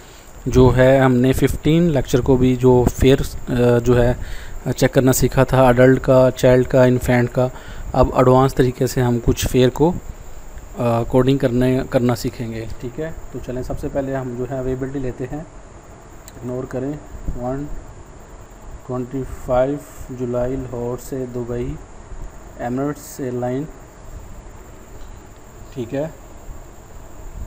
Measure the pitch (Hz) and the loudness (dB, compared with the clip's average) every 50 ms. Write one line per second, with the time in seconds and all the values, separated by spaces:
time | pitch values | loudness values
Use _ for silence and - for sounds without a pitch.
0 | - - - - - - - - - 131 117 127 127 123 123 127 127 131 135 135 | -20 -20 -20 -20 -20 -20 -16 -10 -4 2 6 6 8 8 8 6 6 6 6 6
1 | 131 131 127 123 123 131 135 - 147 131 - - - 151 156 165 175 175 147 131 | 6 6 4 4 4 2 2 2 2 0 0 0 0 2 4 4 4 4 2 0
2 | 120 - - 127 120 131 135 123 127 127 127 123 123 127 127 123 120 117 - - | 0 2 0 2 4 4 4 4 4 4 2 4 6 6 6 6 4 2 2 2
3 | - 131 139 143 147 - - - - - 131 120 123 120 120 120 117 123 123 120 | 4 4 4 4 2 -2 -8 -10 -8 -4 0 2 4 4 4 4 4 4 4 4
4 | 120 123 120 - - - - - - - - - - 135 123 - 139 127 - 139 | 4 2 2 -2 -4 -8 -8 -10 -8 -10 -10 -8 -6 -4 -2 2 2 2 4 4
5 | 127 131 127 - 135 123 - 135 131 - - 127 131 123 120 123 127 131 131 127 | 4 4 4 4 2 2 4 2 2 4 4 4 6 6 6 6 6 6 6 4
6 | - - 131 127 127 131 123 - - 127 127 127 123 - - 135 127 127 127 123 | 4 4 6 6 6 4 4 4 4 6 6 6 4 4 4 4 6 6 4 2
7 | - - 123 123 123 120 - 127 127 127 - - - - - - - - - 131 | 2 2 2 2 2 0 0 -2 -2 -2 -4 -8 -16 -14 -14 -12 -10 -2 2 2
8 | 127 131 - - 131 127 127 131 135 135 127 - 131 123 123 - 131 123 - 135 | 2 2 2 2 4 4 6 6 4 4 2 2 0 0 0 -2 -2 -2 0 0
9 | 127 120 120 117 - - - - - - - 127 127 123 - - 147 170 180 - | 0 0 0 0 0 0 -2 0 -2 0 2 4 4 4 2 2 0 0 0 -2
10 | - - - - - - - - - - - - - - - - 127 120 117 117 | -8 -12 -14 -14 -14 -16 -16 -16 -14 -14 -14 -16 -16 -12 -8 -4 -2 0 0 0
11 | 117 - - 127 127 127 139 139 139 127 117 123 127 127 127 131 - - - 131 | 0 2 2 2 4 4 2 2 2 0 2 2 2 2 2 0 -2 -2 -2 0
12 | 120 123 120 - - 127 - - 123 113 113 113 113 113 - - - 127 120 - | 2 0 0 -2 -4 -6 -8 -8 -10 -10 -8 -10 -8 -10 -10 -10 -10 -10 -10 -8
13 | 156 160 160 - - - - 127 - - 120 123 127 - 131 131 - 143 - 143 | -8 -8 -10 -12 -12 -12 -12 -12 -10 -10 -8 -8 -8 -8 -8 -8 -8 -6 -6 -6
14 | 139 135 135 135 131 127 120 120 127 120 135 131 127 131 131 127 135 131 135 143 | -4 -4 -6 -6 -6 -8 -8 -8 -8 -6 -6 -6 -6 -4 -4 -6 -6 -6 -6 -6
15 | 135 127 120 - 131 123 143 147 160 - - - - - - - - - - - | -6 -6 -8 -8 -10 -10 -10 -10 -12 -14 -18 -20 -20 -20 -20 -20 -20 -20 -20 -20
16 | - - - - - - - - 120 123 123 127 131 123 - 127 127 139 151 147 | -20 -20 -20 -20 -20 -20 -18 -14 -12 -10 -8 -8 -8 -8 -8 -6 -6 -6 -8 -10
17 | - - - - - - - 127 120 123 131 139 147 147 - - - - - - | -12 -16 -16 -12 -8 -8 -6 -6 -6 -6 -6 -6 -8 -8 -10 -10 -12 -14 -18 -20
18 | - - - - - - - - - - - - - - - - - - 127 127 | -20 -20 -20 -20 -20 -20 -20 -20 -20 -20 -20 -20 -18 -18 -18 -14 -12 -8 -8 -8
19 | 123 120 131 135 131 123 - - - - 127 123 131 139 147 143 - - - - | -8 -6 -8 -8 -8 -8 -10 -10 -4 0 2 2 2 2 0 -4 -8 -12 -16 -14
20 | - - 131 123 127 120 120 123 123 123 135 135 131 123 120 120 120 120 123 123 | -14 -12 -8 -6 -6 -4 -2 -2 -2 -2 -4 -6 -8 -8 -8 -8 -6 -6 -6 -8
21 | - - 143 131 127 123 120 123 120 117 123 120 123 135 151 156 - - - - | -10 -8 -8 -8 -8 -6 -8 -8 -8 -6 -6 -6 -6 -6 -8 -10 -12 -16 -20 -20
22 | - - - - - - - - - - - - 127 120 123 131 139 147 143 - | -18 -16 -14 -12 -12 -12 -14 -16 -18 -18 -12 -10 -8 -6 -4 -4 -4 -4 -6 -8
23 | - - - - 143 123 123 123 123 123 127 135 156 160 - - - - - - | -12 -16 -12 -10 -8 -6 -6 -4 -4 -4 -4 -4 -6 -8 -12 -16 -20 -20 -20 -20
24 | - - - - - - - - - - - - - - - - - - - - | -18 -16 -16 -16 -16 -16 -16 -16 -18 -18 -18 -20 -20 -20 -20 -20 -20 -18 -16 -16
25 | - - - - - - - - - - - - - - - 135 117 107 139 139 | -16 -16 -16 -18 -18 -20 -20 -20 -20 -20 -20 -20 -18 -14 -10 -10 -8 -6 -6 -6
26 | 151 160 156 - - - - - - - - - - - - - - - - - | -6 -6 -8 -14 -20 -20 -20 -18 -16 -14 -14 -14 -16 -18 -20 -20 -20 -18 -18 -18
27 | - - - - - - - - - | -18 -18 -16 -16 -14 -14 -12 -12 -12